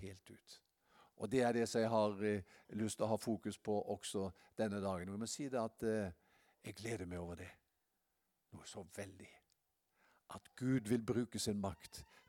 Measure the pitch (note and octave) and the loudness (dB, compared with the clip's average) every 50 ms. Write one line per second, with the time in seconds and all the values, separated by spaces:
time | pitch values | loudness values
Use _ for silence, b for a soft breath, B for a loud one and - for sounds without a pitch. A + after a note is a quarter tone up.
0 | F#2+ F#2+ F#2+ F#2 - - - - _ - - - _ _ b b b b b b | -8 -10 -12 -14 -16 -20 -20 -20 _ -20 -20 -20 _ _ b b b b b b
1 | b b b - - G#2 A#2 C3 A#2+ A#2+ A2+ A#2 A#2 - - A#2+ A2+ A2+ A#2 A2 | b b b -8 -4 2 4 4 6 6 6 4 4 4 4 4 4 6 6 6
2 | G#2+ G#2 G2+ G2 G#2 G#2+ G#2 G2+ F2+ b b b b - - G#2+ A2+ G#2 - - | 6 6 4 2 2 2 2 0 -2 b b b b -6 -2 0 0 0 0 2
3 | G#2+ A2 A2+ G#2 - A#2 A2 G2+ - A2 G2+ - - A2 G#2 G#2 - - G#2 - | 2 2 2 2 2 0 -2 0 -2 -4 -6 -4 -2 -2 0 0 0 -2 -4 -4
4 | - - - G#2 G2 F#2+ b b b b b - A2 G#2+ G2+ G2+ G2 G2 F#2 F2 | -4 -4 -2 -2 -2 -2 b b b b b -2 0 0 0 0 0 0 0 -2
5 | F2+ F#2+ G2 G#2 A2+ A2 - - D3 C3+ C3 B2 A2+ A2+ - - A#2 A2+ A2 G#2+ | -4 -4 -6 -4 -6 -6 -6 -6 -4 -2 0 0 0 0 -2 0 0 2 2 2
6 | G2+ F#2 E2+ - _ _ _ _ _ _ _ _ - - G#2 - G2+ A2+ A#2 G#2 | 0 -2 -4 -10 _ _ _ _ _ _ _ _ -12 -12 -10 -8 -6 -4 -4 -4
7 | F#2 F2 F2+ F2 F2 F2 E2+ D#2+ F2 F#2 - - _ _ _ _ _ _ _ _ | -4 -4 -6 -6 -6 -6 -8 -10 -12 -14 -16 -18 _ _ _ _ _ _ _ _
8 | _ _ _ _ _ _ _ _ _ _ - - - - - G#2 F#2 - - - | _ _ _ _ _ _ _ _ _ _ -18 -16 -16 -14 -12 -12 -12 -12 -10 -10
9 | G2 F#2+ F#2 - - - - - _ _ _ _ _ _ _ _ _ _ _ _ | -10 -10 -12 -16 -20 -20 -20 -20 _ _ _ _ _ _ _ _ _ _ _ _
10 | _ _ _ _ _ - - G2 - - _ - B2+ B2+ C3 C3 G#2+ G#2 B2 A#2 | _ _ _ _ _ -14 -14 -14 -14 -16 _ -2 2 2 2 2 4 2 2 2
11 | A2+ G2+ A2+ A2+ A#2+ - - G#2 - A2+ G#2 G2+ G2 G2 E2 - - - - - | 2 2 2 2 0 0 -2 -2 0 0 0 0 0 -2 -4 -6 -10 -16 -16 -16
12 | - b b b b | -18 b b b b